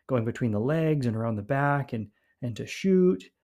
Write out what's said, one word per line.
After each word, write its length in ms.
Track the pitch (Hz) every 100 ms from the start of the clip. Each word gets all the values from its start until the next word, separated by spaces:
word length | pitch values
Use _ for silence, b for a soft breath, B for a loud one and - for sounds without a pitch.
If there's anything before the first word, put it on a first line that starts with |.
| -
going 160 | 127
between 280 | 113 113 123
the 80 | 104
legs 480 | 123 160 160 151 120
and 80 | 110
around 200 | 117 104
the 60 |
back 500 | 101 139 143 143 127
and, 160 | 113 104 _ _ -
and 120 | 123 104
to 100 | 107
shoot. 580 | - 190 185 180 - - _